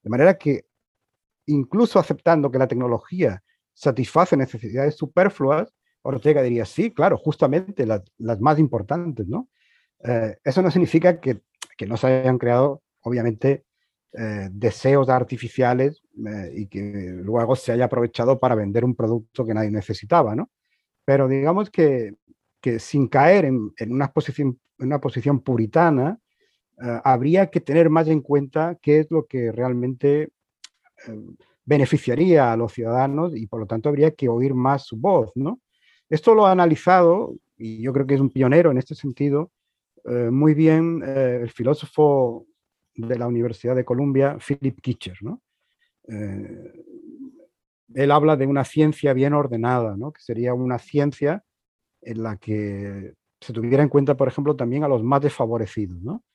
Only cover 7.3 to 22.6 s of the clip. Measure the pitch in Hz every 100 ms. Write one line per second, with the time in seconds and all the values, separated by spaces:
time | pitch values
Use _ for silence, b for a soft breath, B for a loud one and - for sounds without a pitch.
7.3 | - 139 156 190 196 117 107 92 _ 113
8.3 | 107 131 151 147 113 98 160 175 123 95
9.3 | 165 262 _ _ _ _ _ - 120 110
10.3 | - 147 156 185 180 165 165 175 175 135
11.3 | 107 _ _ - - 104 117 131 131 131
12.3 | 127 120 123 139 139 _ _ 117 123 117
13.3 | 107 135 139 _ _ _ _ _ - 110
14.3 | 104 95 98 113 - 135 139 131 127 120
15.3 | 123 117 - 123 127 139 156 _ - 110
16.3 | 104 87 71 101 98 104 101 92 92 98
17.3 | 117 117 127 - 117 127 120 120 - 120
18.3 | 131 127 113 101 113 123 117 113 117 110
19.3 | - 113 110 107 107 101 104 104 170 120
20.3 | 117 220 _ _ _ _ _ - 139 135
21.3 | 135 147 185 208 - 156 131 107 107 _
22.3 | _ _ _